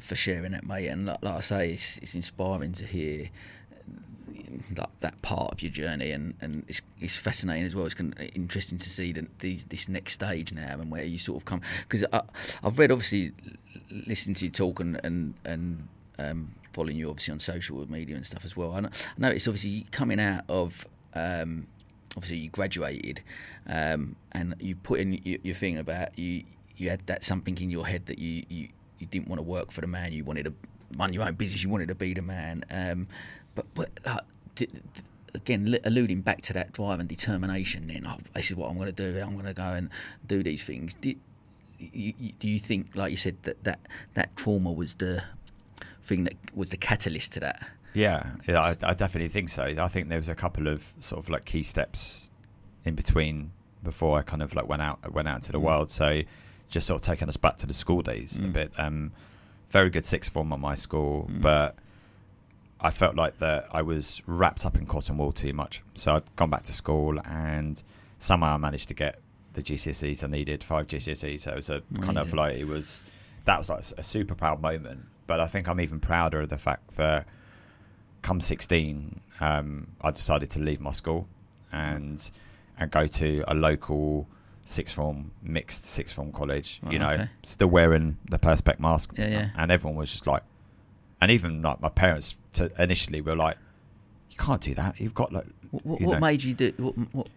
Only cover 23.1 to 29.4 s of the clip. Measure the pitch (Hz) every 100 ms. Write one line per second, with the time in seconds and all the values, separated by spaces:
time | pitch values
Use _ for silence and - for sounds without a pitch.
23.1 | - - - - - - 80 78 78 69
24.1 | - - 90 87 85 95 92 - 85 95
25.1 | 92 92 90 90 87 98 78 73 85 87
26.1 | - 87 87 - - - - 90 95 -
27.1 | 90 - 92 - 90 90 85 80 92 -
28.1 | - 82 82 - 85 71 - - - 85
29.1 | 95 - 82